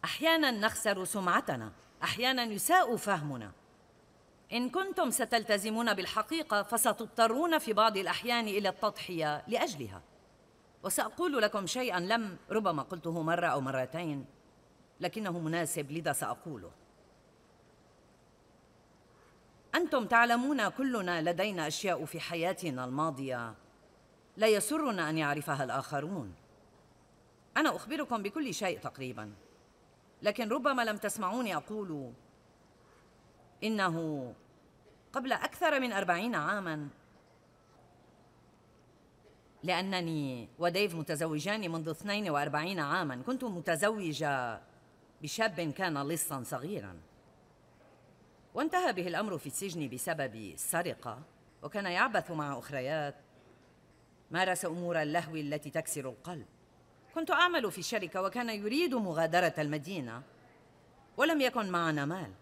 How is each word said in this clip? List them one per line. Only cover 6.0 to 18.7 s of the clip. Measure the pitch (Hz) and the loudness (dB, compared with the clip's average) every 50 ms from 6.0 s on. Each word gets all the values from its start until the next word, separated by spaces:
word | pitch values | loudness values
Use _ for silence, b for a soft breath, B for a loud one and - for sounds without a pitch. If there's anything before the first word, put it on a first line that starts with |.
| 180 175 - 220 214 - 311 320 302 - 214 208 196 | 0 -2 0 -2 0 0 -2 -4 -2 2 2 2 2
فستضطرون | - 233 233 - 247 202 - 233 214 - - 226 226 220 262 330 349 320 311 | 2 0 2 4 4 2 2 -4 -8 4 4 4 6 6 4 4 4 4 2
في | - 226 214 | 2 2 4
بعض | 196 214 226 214 190 | 6 6 6 6 2
الأحيان | 190 165 175 - 196 240 240 240 226 214 | 0 0 -2 -2 0 2 2 2 2 2
إلى | 196 208 202 190 | 0 2 2 2
التضحية | 180 - - 208 202 - - - 185 165 160 151 147 147 - - | 0 2 0 -2 0 -2 -8 -6 -2 0 0 0 0 -2 -4 -2
لأجلها. | 214 240 302 339 202 143 127 104 95 90 - - - - - _ - _ - _ _ _ _ _ _ - - | 0 2 2 0 -2 -6 -8 -10 -10 -14 -18 -20 -20 -20 -20 _ -20 _ -20 _ _ _ _ _ _ -8 -4
وسأقول | 196 - - 240 220 - - 339 359 277 254 | -2 0 0 0 -2 -2 -2 0 0 4 4
لكم | 214 208 208 208 190 165 | 2 4 2 0 -2 -2
شيئًا | - 254 247 247 180 180 | -2 -2 -2 0 0 -2
لم | 175 185 220 233 226 202 175 - - - | 2 2 2 2 2 -2 -8 -12 -10 -2
ربما | 190 214 214 185 165 147 135 | -2 0 2 2 0 0 -2
قلته | - 185 170 - 170 165 170 | -4 -8 -8 -6 -4 -2 -2
مرة | 156 160 170 175 175 165 | 0 2 2 2 2 2
أو | 131 143 | 2 2
مرتين، | 135 131 135 131 127 123 - 160 175 160 147 139 131 - - - _ - _ - - _ _ _ - _ _ _ | 0 0 0 -2 -2 -2 -4 -6 -4 -4 -6 -6 -8 -12 -18 -20 _ -20 _ -20 -20 _ _ _ -20 _ _ _
لكنه | 175 175 - 220 214 190 170 175 | -6 -4 -4 -2 -4 -2 -2 -2
مناسب، | 160 156 160 170 170 156 - 160 147 135 | 0 0 0 0 0 0 -2 -4 -4 -4
لذا | 147 165 160 151 143 | -6 -4 -2 -2 -2
سأقوله. | - 151 110 117 - - 170 147 110 87 85 - - - _ - - - - - - _ - _ _ - _ _ _ - - - - - - - - _ - _ _ _ _ _ _ _ _ _ - _ _ | 0 -2 -4 -4 -6 -8 -10 -10 -10 -12 -14 -18 -20 -20 _ -20 -20 -20 -20 -20 -20 _ -20 _ _ -20 _ _ _ -20 -20 -20 -20 -20 -20 -20 -20 _ -20 _ _ _ _ _ _ _ _ _ -20 _ _